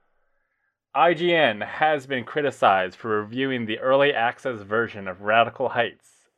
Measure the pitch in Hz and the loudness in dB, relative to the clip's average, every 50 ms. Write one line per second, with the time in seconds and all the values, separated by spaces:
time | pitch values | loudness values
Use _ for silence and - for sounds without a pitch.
0 | _ _ _ _ _ _ _ _ _ _ _ _ _ _ _ _ _ _ - 139 | _ _ _ _ _ _ _ _ _ _ _ _ _ _ _ _ _ _ 0 2
1 | 160 175 175 151 175 175 170 165 147 123 107 104 104 - - - 160 156 156 143 | 2 2 2 2 0 0 2 4 4 2 2 0 -6 -10 -4 0 0 0 0 -2
2 | 127 135 139 123 110 - - 151 147 135 - - 131 110 98 95 92 92 - - | -4 -6 -6 -6 -6 -6 -6 -2 -2 -2 -2 2 4 4 4 4 0 -2 -6 -10
3 | - 113 107 104 104 104 117 127 135 135 131 120 117 107 107 - 123 131 135 139 | -6 -2 -2 -2 -2 -4 -4 -4 -4 -4 -2 -4 -4 -6 -6 -4 0 2 2 4
4 | 143 143 135 113 113 120 120 - - 135 120 104 101 95 107 117 117 101 107 104 | 4 2 2 0 0 -2 -2 -4 -8 -8 -8 -8 -8 -4 -2 -2 -2 -2 -6 -10
5 | 98 95 90 92 101 104 110 117 117 113 - - 131 113 - 123 117 98 - _ | -10 -10 -12 -8 -2 2 4 4 4 2 0 -4 -4 -4 -2 -2 -4 -4 -4 _
6 | _ _ _ _ _ _ _ | _ _ _ _ _ _ _